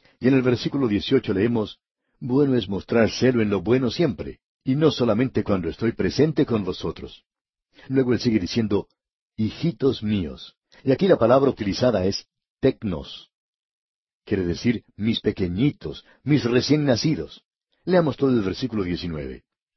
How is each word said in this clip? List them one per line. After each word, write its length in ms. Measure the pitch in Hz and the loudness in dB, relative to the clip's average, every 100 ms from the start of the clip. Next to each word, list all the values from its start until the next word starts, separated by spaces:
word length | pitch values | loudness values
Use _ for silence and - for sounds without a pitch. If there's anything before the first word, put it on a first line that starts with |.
| _ - | _ -2
Y 80 | 120 | 2
en 60 | |
el 80 | 135 | 4
versículo 460 | 123 120 165 139 127 | 2 0 -2 -2 0
dieciocho 460 | 101 - 135 - | 0 2 0 2
leemos, 460 | 95 117 117 101 - _ _ _ - | 0 0 0 -4 -10 _ _ _ -14
"Bueno 360 | 135 131 143 123 | -2 0 2 0
es 120 | 95 | -2
mostrar 420 | 95 - 117 104 | -6 -2 2 2
celo 320 | - 127 120 | 2 2 2
en 80 | 107 | 0
lo 120 | 98 | 0
bueno 280 | 87 127 123 | 2 0 0
siempre, 500 | - 160 - - - _ _ | 0 -2 -2 -10 -14 _ _
y 120 | - 135 | -4 2
no 160 | 156 | 2
solamente 520 | - 120 104 131 113 | 2 0 2 0 -2
cuando 260 | 101 98 82 | -2 -2 -2
estoy 240 | - 113 | -4 -4
presente 520 | - 95 104 156 151 143 | -2 -2 2 0 2 0
con 180 | 113 | -2
vosotros". 600 | 92 - 85 - 71 - _ _ _ _ _ _ - | -4 -6 -8 -8 -14 -18 _ _ _ _ _ _ -2
Luego 260 | 135 123 | 0 2
él 60 | 113 | 0
sigue 200 | 123 110 | 2 0
diciendo, 480 | 87 120 110 98 - _ _ _ _ - | 0 -2 0 -2 -4 _ _ _ _ -6
"Hijitos 680 | 107 - 170 - 135 110 | -6 -2 -4 0 -2 -2
míos". 520 | 107 104 76 64 - _ _ _ | -2 -2 -4 -8 -18 _ _ _
Y 80 | 131 | -2
aquí 160 | 131 190 | 2 4
la 100 | 156 | 4
palabra 320 | 113 135 135 | 6 6 4
utilizada 560 | - 101 90 127 104 95 | 0 -4 0 2 2 0
es 220 | - - _ _ - | -2 -10 _ _ -2
tecnos. 720 | 135 - 107 78 71 - - _ _ _ _ _ _ _ _ _ - | -2 0 -6 -6 -10 -18 -20 _ _ _ _ _ _ _ _ _ -6
Quiere 200 | 98 87 | -2 -2
decir, 380 | 85 120 113 _ - | -2 -2 -2 _ -6
"mis 240 | 110 113 | -4 -2
pequeñitos, 840 | 107 101 90 90 143 - 78 71 _ _ | -2 -2 -4 0 -2 -2 -12 -14 _ _
mis 200 | 131 143 113 | 0 0 2
recién 380 | 123 - 156 143 | 0 2 0 2
nacidos". 580 | 117 156 101 76 - _ _ _ _ | 0 0 -2 -6 -14 _ _ _ _
Leamos 340 | - 180 156 - | 0 2 2 0
todo 140 | 135 | 2
el 100 | 123 | 2
versículo 420 | 95 90 127 107 | 0 -4 -4 -4
diecinueve. 600 | 90 85 87 78 65 62 _ _ _ | -4 -4 -6 -8 -10 -12 _ _ _